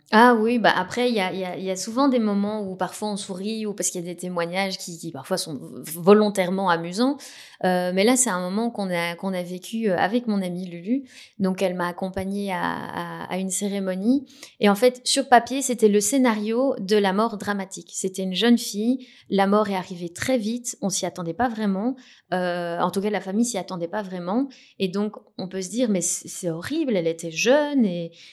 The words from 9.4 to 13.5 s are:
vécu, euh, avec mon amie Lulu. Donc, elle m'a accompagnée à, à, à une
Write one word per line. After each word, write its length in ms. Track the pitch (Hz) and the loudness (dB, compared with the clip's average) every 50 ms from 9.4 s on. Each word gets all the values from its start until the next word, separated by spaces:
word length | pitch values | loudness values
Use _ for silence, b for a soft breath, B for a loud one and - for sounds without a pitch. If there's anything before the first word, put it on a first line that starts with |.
| 175 | -4
vécu, 460 | 175 180 180 - - - 226 226 208 | -6 -8 -10 -10 -8 -6 -2 0 2
euh, 80 | 180 165 | 2 2
avec 300 | - 180 214 247 247 226 | 2 2 2 0 0 0
mon 140 | 208 196 | 0 0
amie 240 | 185 180 175 180 190 | 0 -2 -4 -6 -6
Lulu. 380 | 180 170 170 170 196 247 277 262 B B B B B B - | -8 -10 -10 -4 -2 -2 -2 -4 B B B B B B -2
Donc, 220 | 190 185 190 185 | 0 0 0 0
elle 140 | 196 180 180 | 0 -2 0
m'a 120 | 180 175 175 | -2 -2 -4
accompagnée 640 | 175 - 190 190 185 196 190 190 196 202 202 196 185 | -4 -4 -6 -6 -4 -6 -6 -4 -4 -4 -4 -4 -4
à, 80 | 175 | -2
à, 640 | 175 170 - - - - - 175 170 170 165 165 170 - 180 | -2 -2 -4 -4 -6 -8 -8 -8 -8 -8 -8 -10 -8 -6 -6
à 40 | 185 | -4
une 140 | 190 190 | -4 -4